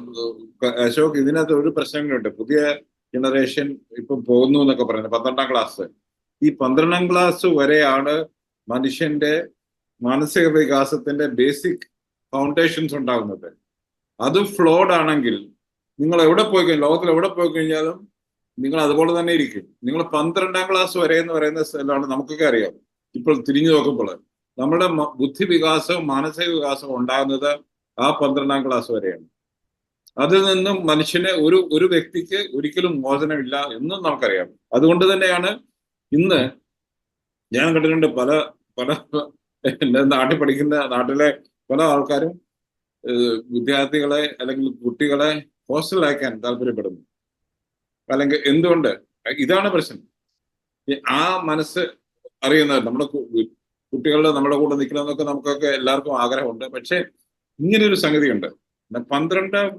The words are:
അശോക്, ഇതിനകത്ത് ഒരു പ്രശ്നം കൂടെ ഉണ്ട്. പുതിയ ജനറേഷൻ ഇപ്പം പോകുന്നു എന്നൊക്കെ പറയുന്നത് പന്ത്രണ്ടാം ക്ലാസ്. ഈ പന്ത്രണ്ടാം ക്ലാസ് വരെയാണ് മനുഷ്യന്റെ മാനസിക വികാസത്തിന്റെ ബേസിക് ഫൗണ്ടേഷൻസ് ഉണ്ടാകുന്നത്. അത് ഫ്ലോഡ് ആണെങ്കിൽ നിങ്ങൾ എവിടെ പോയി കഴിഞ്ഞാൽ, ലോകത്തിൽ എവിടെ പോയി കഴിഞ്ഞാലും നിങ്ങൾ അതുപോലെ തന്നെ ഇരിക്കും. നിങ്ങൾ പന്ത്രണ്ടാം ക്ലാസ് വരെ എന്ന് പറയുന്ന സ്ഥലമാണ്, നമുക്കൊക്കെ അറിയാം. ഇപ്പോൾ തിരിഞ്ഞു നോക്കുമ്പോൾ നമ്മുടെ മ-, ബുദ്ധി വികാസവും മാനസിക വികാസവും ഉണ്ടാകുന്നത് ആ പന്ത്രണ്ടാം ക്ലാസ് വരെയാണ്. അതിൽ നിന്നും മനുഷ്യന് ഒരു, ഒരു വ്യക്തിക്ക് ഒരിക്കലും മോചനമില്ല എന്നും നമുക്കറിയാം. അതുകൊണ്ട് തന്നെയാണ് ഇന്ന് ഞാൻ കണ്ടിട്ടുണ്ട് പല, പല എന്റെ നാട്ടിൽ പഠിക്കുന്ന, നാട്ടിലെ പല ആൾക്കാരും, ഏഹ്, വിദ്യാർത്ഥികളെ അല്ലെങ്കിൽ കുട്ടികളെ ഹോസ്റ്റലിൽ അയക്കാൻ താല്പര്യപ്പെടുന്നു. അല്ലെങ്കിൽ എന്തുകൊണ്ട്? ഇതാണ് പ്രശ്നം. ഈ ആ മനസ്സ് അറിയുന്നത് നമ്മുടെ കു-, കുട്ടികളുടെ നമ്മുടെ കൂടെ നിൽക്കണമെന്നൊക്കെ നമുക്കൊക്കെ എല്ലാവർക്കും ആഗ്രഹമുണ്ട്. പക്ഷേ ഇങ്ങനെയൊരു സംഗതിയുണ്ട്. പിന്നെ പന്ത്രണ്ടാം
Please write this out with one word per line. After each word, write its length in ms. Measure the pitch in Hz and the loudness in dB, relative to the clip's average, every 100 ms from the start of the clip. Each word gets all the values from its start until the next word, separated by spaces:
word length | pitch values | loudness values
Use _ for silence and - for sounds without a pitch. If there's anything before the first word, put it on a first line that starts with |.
| 120 117 117 110 - - 123 120 | -8 -10 -10 -10 -18 -4 -4 0
അശോക്, 320 | 120 151 151 147 | 0 2 2 2
ഇതിനകത്ത് 360 | 135 160 156 | 0 2 2
ഒരു 160 | 147 156 | 2 2
പ്രശ്നം 360 | 151 135 147 | -2 -4 -4
കൂടെ 100 | 147 | -4
ഉണ്ട്. 140 | 127 107 | -2 -4
പുതിയ 500 | 107 117 147 147 143 _ _ _ | -6 -2 0 2 -2 _ _ _
ജനറേഷൻ 640 | 127 131 135 127 151 143 135 _ 120 | -4 0 0 0 -2 -6 -8 _ -12
ഇപ്പം 260 | 120 135 | -6 -4
പോകുന്നു 340 | 113 120 131 143 | 2 4 6 4
എന്നൊക്കെ 260 | 139 131 | 4 2
പറയുന്നത് 280 | 117 110 110 | 0 -2 -2
പന്ത്രണ്ടാം 380 | 117 127 127 127 | -2 -2 -2 0
ക്ലാസ്. 320 | 123 107 - 87 _ _ _ _ - | 0 -2 -6 -12 _ _ _ _ -2
ഈ 140 | 151 143 | 0 2
പന്ത്രണ്ടാം 540 | 131 135 165 175 180 | 0 2 2 2 2
ക്ലാസ് 360 | 180 180 - 180 | 2 2 2 2
വരെയാണ് 800 | 151 139 151 143 135 143 156 160 _ _ _ - | 2 4 4 4 2 0 -2 -4 _ _ _ -8
മനുഷ്യന്റെ 800 | 123 135 - 156 147 147 160 170 _ _ _ _ - | -4 -4 -2 -2 0 0 -2 -4 _ _ _ _ -8
മാനസിക 460 | 120 135 151 185 165 | -2 0 0 2 2
വികാസത്തിന്റെ 800 | 156 135 139 135 147 147 143 135 | 4 2 2 0 -2 -4 -4 -2
ബേസിക് 520 | 120 135 143 185 - - _ _ _ - | 2 0 0 -4 -6 -10 _ _ _ -8
ഫൗണ്ടേഷൻസ് 640 | 135 143 151 160 160 156 | -4 -2 2 0 0 -4
ഉണ്ടാകുന്നത്. 580 | 143 127 120 104 92 85 _ _ _ _ _ _ - | -4 -2 -2 -4 -10 -14 _ _ _ _ _ _ -4
അത് 240 | 131 180 | 0 0
ഫ്ലോഡ് 480 | 202 - 165 170 185 | 0 2 4 6 4
ആണെങ്കിൽ 580 | 175 156 151 120 101 101 _ _ _ _ - | 4 2 0 0 -4 -8 _ _ _ _ -4
നിങ്ങൾ 220 | 151 170 | 0 4
എവിടെ 200 | 160 180 | 6 6
പോയി 220 | 214 190 | 4 2
കഴിഞ്ഞാൽ, 240 | 170 151 143 | 2 2 2
ലോകത്തിൽ 220 | 165 175 | 2 2
എവിടെ 180 | 165 190 | 2 0
പോയി 200 | 175 170 | 0 -2
കഴിഞ്ഞാലും 600 | 160 156 156 160 185 208 _ _ _ _ - | 0 -2 -2 -4 -6 -16 _ _ _ _ -8
നിങ്ങൾ 220 | 135 160 | -4 0
അതുപോലെ 400 | 147 147 165 170 | 2 2 2 2
തന്നെ 120 | 170 | 0
ഇരിക്കും. 440 | 165 131 104 - _ | 0 0 -6 -16 _
നിങ്ങൾ 180 | 123 160 | -6 -4
പന്ത്രണ്ടാം 680 | 165 151 160 185 185 185 185 | -2 -2 -2 -2 -2 -2 0
ക്ലാസ് 280 | 185 180 180 | 0 0 0
വരെ 200 | 160 165 | 2 2
എന്ന് 140 | 170 | 0
പറയുന്ന 300 | 160 151 160 | -2 -2 -2
സ്ഥലമാണ്, 440 | 151 147 139 139 139 | -6 -4 -2 -2 -2
നമുക്കൊക്കെ 380 | 135 131 151 | -6 -6 -2
അറിയാം. 280 | 147 117 92 - _ _ _ | 2 2 0 -6 _ _ _
ഇപ്പോൾ 300 | - 156 139 143 | -4 0 0 2
തിരിഞ്ഞു 220 | 139 160 | 2 4
നോക്കുമ്പോൾ 520 | 151 147 120 101 87 _ _ _ - | 4 2 -2 -4 -8 _ _ _ -6
നമ്മുടെ 280 | 139 170 180 | -2 2 2
മ-, 280 | 156 147 131 | 0 -4 -2
ബുദ്ധി 280 | 135 139 | -4 -2
വികാസവും 640 | 196 165 160 156 160 175 151 | 0 2 2 0 -2 -4 -2
മാനസിക 480 | 135 151 156 175 | -4 -4 -4 -4
വികാസവും 460 | 160 143 139 139 127 | -2 -2 -4 -6 -4
ഉണ്ടാകുന്നത് 580 | 123 135 139 135 147 143 _ _ _ - | -2 0 0 -2 -2 -4 _ _ _ -2
ആ 100 | 139 | 0
പന്ത്രണ്ടാം 580 | 139 139 139 139 139 131 | 2 0 0 0 -2 0
ക്ലാസ് 240 | 123 117 | -2 -2
വരെയാണ്. 320 | 110 95 82 - _ _ _ _ _ _ _ _ - | -4 -4 -8 -14 _ _ _ _ _ _ _ _ -2
അതിൽ 260 | 147 190 | 2 4
നിന്നും 420 | 196 185 196 190 160 | 4 0 0 -2 0
മനുഷ്യന് 420 | 151 156 175 185 | 0 0 0 0
ഒരു, 400 | 175 156 190 165 | 2 4 4 4
ഒരു 120 | 156 | 2
വ്യക്തിക്ക് 720 | 180 165 - 175 170 196 202 131 | 2 2 -2 -8 -4 -6 -4 -6
ഒരിക്കലും 440 | 147 180 180 147 | -6 -2 -2 -2
മോചനമില്ല 560 | 131 139 156 151 127 139 | -2 -2 -2 -4 -4 -6
എന്നും 420 | 143 113 156 196 | -6 -8 -8 -4
നമുക്കറിയാം. 460 | 165 123 110 92 90 _ - | -4 -2 0 -2 -4 _ -2
അതുകൊണ്ട് 380 | 123 160 175 190 | 2 4 4 4
തന്നെയാണ് 460 | 190 185 175 185 226 _ _ _ _ - | 2 2 0 -2 -6 _ _ _ _ -4
ഇന്ന് 380 | 147 190 156 127 - _ _ _ _ _ _ _ _ - | 0 4 2 0 -6 _ _ _ _ _ _ _ _ -6
ഞാൻ 220 | 123 160 | -2 2
കണ്ടിട്ടുണ്ട് 320 | 160 156 160 151 | 2 2 2 0
പല, 320 | 120 127 156 151 - _ - | 0 0 0 -2 -12 _ -8
പല 180 | 127 151 - 147 147 _ _ _ 131 - | -4 -6 -6 -8 -8 _ _ _ -4 -2
എന്റെ 200 | 135 131 | 0 2
നാട്ടിൽ 360 | 139 135 131 156 | 4 2 2 2
പഠിക്കുന്ന, 480 | 147 139 147 147 135 | 0 0 0 -2 -2
നാട്ടിലെ 440 | 123 123 139 147 139 _ _ - | -2 -2 2 0 0 _ _ -4
പല 120 | 139 | 0
ആൾക്കാരും, 640 | 160 143 139 143 160 175 _ _ _ _ _ _ 120 | 2 2 0 -2 -2 -8 _ _ _ _ _ _ -4
ഏഹ്, 320 | 120 120 113 123 | 0 0 -2 -4
വിദ്യാർത്ഥികളെ 840 | 120 120 139 139 151 143 147 147 - | -4 -2 0 0 0 0 -2 -2 -6
അല്ലെങ്കിൽ 320 | 127 135 135 120 | -8 -4 -6 -4
കുട്ടികളെ 580 | 120 - 147 143 151 151 - _ - | -6 -2 0 2 0 -2 -8 _ -6
ഹോസ്റ്റലിൽ 380 | 147 160 190 151 | -4 -2 0 0
അയക്കാൻ 340 | 143 131 110 | 0 -4 -6
താല്പര്യപ്പെടുന്നു. 600 | 120 120 123 104 95 90 _ _ _ _ _ _ _ _ _ _ - | -6 -4 -4 -6 -8 -10 _ _ _ _ _ _ _ _ _ _ -4
അല്ലെങ്കിൽ 300 | 131 139 147 143 | -2 0 0 2
എന്തുകൊണ്ട്? 520 | 151 175 170 131 95 _ _ 117 147 | 4 4 4 2 -2 _ _ -8 -2
ഇതാണ് 320 | 131 190 202 | 0 2 2
പ്രശ്നം. 280 | 180 - - _ _ _ _ _ _ _ _ - | -2 -4 -10 _ _ _ _ _ _ _ _ -8
ഈ 120 | 135 123 | -6 -2
ആ 280 | 139 175 185 | 0 0 -2
മനസ്സ് 420 | 165 156 151 180 170 - _ _ - - | -2 -4 -4 -6 -6 -8 _ _ -20 -4
അറിയുന്നത് 440 | 135 156 147 135 117 | 2 4 4 2 0
നമ്മുടെ 180 | 127 | -4
കു-, 400 | 143 143 117 113 110 _ _ _ - | -4 -6 -4 -2 -2 _ _ _ -10
കുട്ടികളുടെ 400 | 127 147 151 156 | -4 0 2 4
നമ്മുടെ 240 | 143 143 143 | 2 2 2
കൂടെ 180 | 147 | 0
നിൽക്കണമെന്നൊക്കെ 500 | 143 135 147 147 143 | 0 -4 -4 -6 -4
നമുക്കൊക്കെ 420 | 143 143 139 143 147 | -4 -4 -4 -2 -2
എല്ലാവർക്കും 540 | 135 131 135 147 127 | 0 0 -2 -2 -2
ആഗ്രഹമുണ്ട്. 440 | 123 135 127 117 | -2 -2 -4 -8
പക്ഷേ 320 | 131 127 - 180 - _ _ _ _ - | -10 -10 -4 -4 -6 _ _ _ _ -6
ഇങ്ങനെയൊരു 340 | 165 214 214 | 0 2 2
സംഗതിയുണ്ട്. 520 | 180 156 151 143 107 87 | 2 2 2 2 0 -6
പിന്നെ 540 | - _ _ - 117 | -14 _ _ -12 -12
പന്ത്രണ്ടാം 800 | 120 139 165 185 190 202 202 | -4 -4 -2 -2 -2 -2 -2